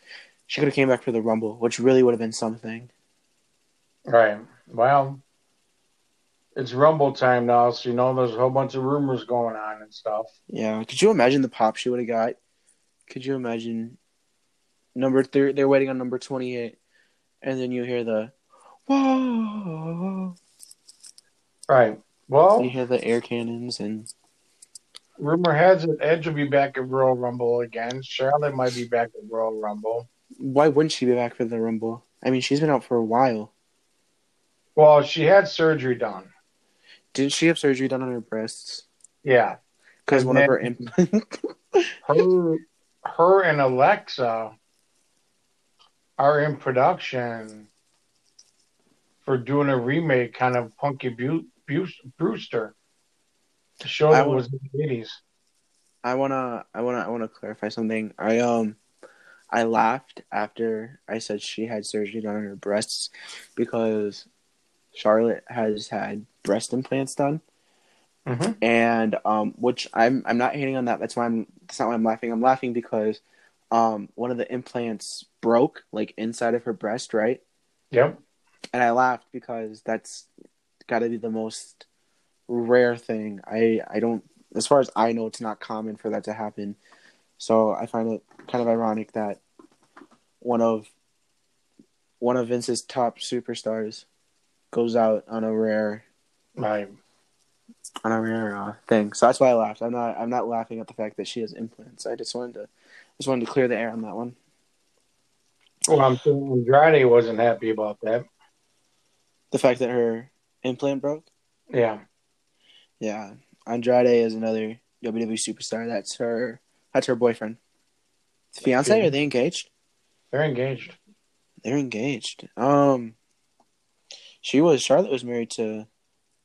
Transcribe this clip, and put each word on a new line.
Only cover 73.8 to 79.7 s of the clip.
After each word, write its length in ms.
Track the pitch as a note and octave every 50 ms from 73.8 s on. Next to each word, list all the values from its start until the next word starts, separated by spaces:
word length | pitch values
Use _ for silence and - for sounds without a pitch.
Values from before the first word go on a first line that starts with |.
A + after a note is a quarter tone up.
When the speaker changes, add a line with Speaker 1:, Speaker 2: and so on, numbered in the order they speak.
| A2+ A2+ A2 G#2 G2+ - -
Speaker 1:
one 140 | G#2+ A#2+ B2
of 60 | B2
the 140 | A#2+ - -
implants 720 | B2+ B2 B2 - - B2 A#2 A2+ G#2+ G2 - - - - - _ _ -
broke, 420 | A2+ A2+ A#2 A#2 C#3 E3 - - _ -
like, 220 | - G#2+ G#2+ - -
inside 360 | - A2 A#2 A#2 - A#2+ A#2 A#2+
of 100 | A#2 -
her 100 | B2 G#2
breast, 400 | - A#2 G#2 A2+ C3 - - -
right? 280 | A2 G#2+ A#2+ C3 - _ _ _ _ _ _ _ _ _ -
Speaker 2:
Yep. 280 | - A#2 C#3 D#3+ - - _ _ _ _ _ _ _ _ - - -
Speaker 1:
And 100 | B2 B2
I 80 | A#2
laughed 360 | A#2 B2+ B2+ B2+ B2 - _ _
because 500 | - B2 - - A#2 A2+ A2 G#2+